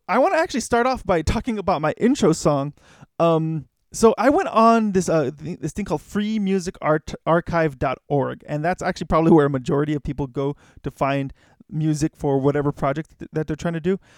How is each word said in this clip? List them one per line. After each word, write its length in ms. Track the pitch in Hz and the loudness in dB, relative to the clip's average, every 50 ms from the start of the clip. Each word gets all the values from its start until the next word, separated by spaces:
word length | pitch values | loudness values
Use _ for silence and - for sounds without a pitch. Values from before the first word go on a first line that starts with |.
| _ - | _ -2
I 100 | 185 240 | 2 2
wanna 180 | 285 381 359 | 2 2 2
actually 240 | 311 339 370 - 240 | 0 0 -2 -4 -6
start 260 | - - 247 233 240 | -2 0 0 2 2
off 180 | 262 254 214 - | 0 -2 -2 -2
by 180 | - 185 165 | 0 0 0
talking 360 | 160 - - 226 - - 220 208 | 0 0 -2 -2 -2 -4 -6 -4
about 220 | 180 196 175 139 | -2 -2 -2 0
my 120 | 156 156 - | 0 -2 0
intro 360 | - 190 240 294 - 220 180 | 2 2 2 2 4 2 2
song. 420 | 165 - - 165 147 139 139 147 - _ _ _ - - - - _ - | 2 2 2 2 2 0 -2 -4 -8 _ _ _ -20 -20 -20 -10 _ 0
Um, 500 | 165 170 160 160 160 160 160 151 131 - _ _ _ _ | 2 2 2 2 0 -2 -4 -6 -8 -12 _ _ _ _
so 220 | - - 226 220 - | 0 2 4 4 4
I 140 | - 208 269 | 4 2 2
went 180 | 285 381 392 - | 2 2 0 0
on 440 | 196 214 226 233 226 226 220 208 | 2 4 6 6 6 4 2 0
this, 160 | 180 190 175 190 | 0 0 0 2
uh, 220 | 160 160 143 139 | 2 0 0 -2
th-, 300 | 151 143 156 151 180 - | -4 -8 -10 -10 -10 -8
this 120 | - 151 | -10 -10
thing 120 | - - 202 | -8 -8 -6
called 180 | - 175 151 | -4 -6 -6
free 360 | - - - 202 208 214 220 214 | -6 -6 -4 -4 -2 -2 -2 -2
music 380 | 202 190 190 190 165 - - - | 0 0 0 -2 -2 -6 -8 -4
art 340 | - 147 156 156 - - - - - | -2 0 0 -2 -2 -8 -14 -6 -2
archive 520 | 156 160 175 - - 175 170 160 156 135 123 | 0 0 0 0 0 0 0 0 0 -2 -4
dot 200 | 151 135 127 - _ - | -4 -4 -4 -6 _ -4
org, 340 | 147 139 127 123 131 - - - | -2 -2 -2 -2 -6 -10 -10 -8
and 160 | 151 151 151 | -6 -4 -2
that's 180 | 170 185 - | -4 -4 -4
actually 240 | 147 180 180 - 175 | -4 -6 -6 -6 -4
probably 260 | - 175 160 165 165 | 0 2 4 6 6
where 140 | 170 156 143 | 6 6 6
a 40 | 143 | 4
majority 440 | 143 131 120 - 147 143 151 151 151 | 0 -4 -4 -2 -2 -2 0 -2 -4
of 80 | 143 | -4
people 240 | - 151 135 139 143 | -4 -6 -6 -6 -6
go 300 | 131 120 147 139 143 143 - _ _ _ - | -6 -6 -6 -6 -6 -6 -8 _ _ _ -14
to 80 | - 139 | -12 -10
find 420 | - - - 160 139 139 135 135 - _ _ _ _ - _ - | -6 -4 -2 -2 -2 -2 -4 -6 -10 _ _ _ _ -20 _ -10
music 480 | - 160 156 160 151 143 156 160 - | -6 -2 -2 0 0 0 -2 -4 -4
for 220 | - - 143 139 135 | -4 -2 0 0 2
whatever 340 | 131 143 143 147 147 147 | 2 2 2 2 0 -2
project 460 | 143 - 160 139 143 156 156 _ _ - | -2 -2 -2 -2 -2 -4 -8 _ _ -18
th-, 100 | - - | -14 -8
that 140 | - 156 156 | -6 -6 -4
they're 100 | - 156 | -4 -6
trying 180 | - - 170 165 | -6 -4 -4 -4
to 60 | 165 | -2
do. 180 | 151 180 196 185 _ _ _ | -2 -2 -2 -2 _ _ _